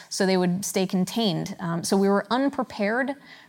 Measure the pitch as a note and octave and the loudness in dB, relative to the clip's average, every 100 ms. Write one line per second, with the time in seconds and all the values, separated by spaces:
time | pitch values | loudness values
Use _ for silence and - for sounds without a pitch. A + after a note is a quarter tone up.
0 | - - F#3+ F#3 F3+ F3+ - G3+ F#3 F#3+ | -12 0 2 4 2 0 -2 -2 0 0
1 | F#3 A3+ A3 D#3+ E3 - E3+ E3+ G#3 G3 | 0 0 0 0 -4 -6 -4 -4 0 2
2 | G3 G3+ - A#3+ C#4 C4+ - - G3+ A#3 | 4 2 0 0 0 -2 -6 -4 -2 0
3 | C4 C4+ - - | -2 -6 -14 -20